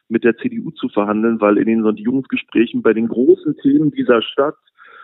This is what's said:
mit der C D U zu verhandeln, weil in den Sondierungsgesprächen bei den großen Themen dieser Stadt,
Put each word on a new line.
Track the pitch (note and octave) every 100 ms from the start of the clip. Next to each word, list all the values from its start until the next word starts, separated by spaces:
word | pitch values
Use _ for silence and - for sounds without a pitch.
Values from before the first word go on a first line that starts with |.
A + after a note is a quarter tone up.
| -
mit | A#2
der | A#2 -
C | B2
D | A2+
U | D#3+
zu | - B2+
verhandeln, | A2 G#2 G#2+ A2+ A2+
weil | G#2 G#2
in | G#2+
den | A2+
Sondierungsgesprächen | G#2+ G#2+ G#2+ C3 C3 B2+ - - A#2+ B2
bei | A2+
den | A2 A2+
großen | A2+ C#3 - D#3 -
Themen | C#3 D3 D#3
dieser | C3 B2+ A#2
Stadt, | - - C#3+ - _ _ - -